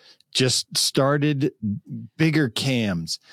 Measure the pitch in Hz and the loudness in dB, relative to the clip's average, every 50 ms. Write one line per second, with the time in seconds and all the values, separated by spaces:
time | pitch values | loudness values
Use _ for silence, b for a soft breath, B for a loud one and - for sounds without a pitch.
0 | b b b b b b - - 131 127 - - - - - - - - - 147 | b b b b b b -2 0 2 2 2 0 -4 -4 -4 -2 -2 0 0 2
1 | 135 139 143 151 143 151 147 135 143 - - - - 104 101 - - - 135 113 | 2 2 2 2 2 0 0 0 -2 -2 -4 -4 -4 -4 -4 -4 -8 -12 -14 -14
2 | 113 - _ - 160 160 147 160 147 120 - - 107 139 131 120 113 101 92 85 | -14 -10 _ 0 2 2 4 2 2 0 0 -2 -2 0 0 0 0 0 0 -2
3 | 82 80 - - b b | -4 -6 -8 -10 b b